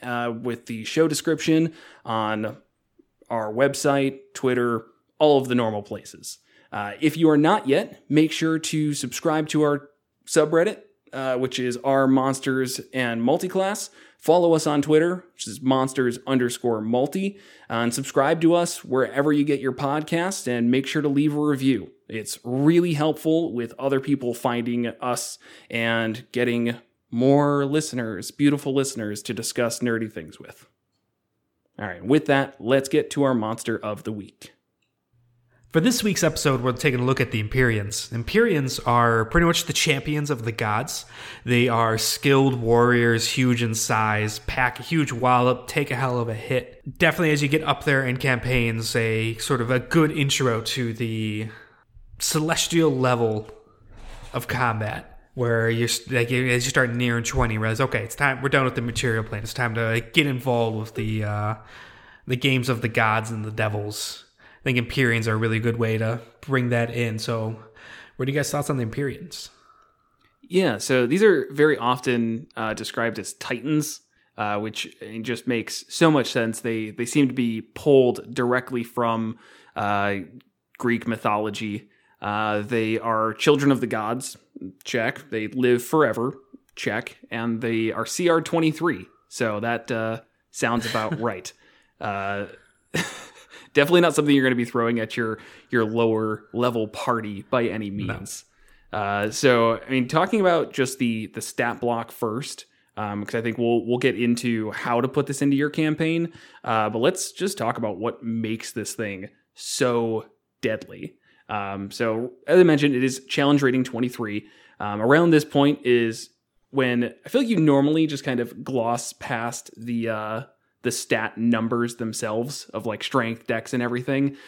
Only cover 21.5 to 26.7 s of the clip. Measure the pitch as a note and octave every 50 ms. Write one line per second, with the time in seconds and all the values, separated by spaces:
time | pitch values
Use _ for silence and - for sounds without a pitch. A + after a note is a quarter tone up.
21.5 | C#3+ C3 C3 C3+ C3 G2+ F2 - - _ _ - - A2 G2+ - - - - B2
22.5 | B2 C3 C#3+ D#3 E3+ E3+ F3 F3 D#3 C#3+ D3+ D#3 D3+ D#3 - D#3+ D#3+ E3 E3+ -
23.5 | A2+ A#2+ A#2+ A#2 - - C3 C#3 C#3 C3 C3+ D3 C#3+ C3+ C3 A#2+ A2+ - - B2+
24.5 | A#2+ A#2+ A#2 A#2+ A#2+ A#2+ A#2+ A#2 - - - B2 A#2+ - - - - - - -
25.5 | - - - _ - A#2 A#2 A2+ A#2 A2+ A2+ A2 A2 A#2 - _ - A#2+ B2 B2
26.5 | A#2 A#2+ A#2 A#2